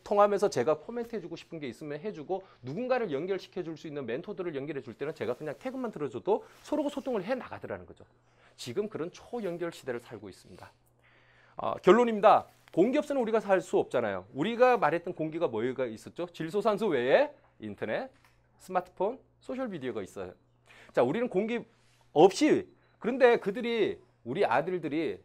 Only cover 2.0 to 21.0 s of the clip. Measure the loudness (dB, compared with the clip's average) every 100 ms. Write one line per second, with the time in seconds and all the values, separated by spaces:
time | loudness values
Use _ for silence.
2 | -8 -8 -6 -6 -8 -16 -10 -6 -2 0
3 | -2 -4 -4 -6 -8 -10 -10 -10 -10 -8
4 | -6 -6 -6 -8 -8 -6 -6 -8 -10 -8
5 | -8 -4 -4 -4 -6 -8 -8 -6 -8 -6
6 | -6 -4 -2 -2 -2 -20 -6 -4 -4 -4
7 | -4 -4 -4 -6 -8 -12 -10 -10 -12 -20
8 | -20 _ _ _ _ -16 -8 -6 -6 -6
9 | -10 -12 -12 -8 -6 -6 -6 -8 -6 -8
10 | -8 -14 -16 -18 -20 -20 -20 _ _ _
11 | _ _ _ _ _ -8 -6 2 6 6
12 | 6 4 6 6 4 _ _ 2 2 2
13 | 0 -2 0 0 2 2 2 0 2 0
14 | 0 -2 -6 -4 -2 4 4 6 2 0
15 | -4 -6 -6 -2 -2 0 -2 -2 -4 -6
16 | -12 -10 -10 -8 -6 -2 0 0 0 2
17 | 4 4 4 -4 _ -14 -12 -8 -6 -4
18 | -6 _ _ _ _ _ -6 -6 -4 -4
19 | -4 -4 _ _ -10 -8 -6 -6 -6 -6
20 | -8 -10 -12 -14 _ _ _ -20 -2 2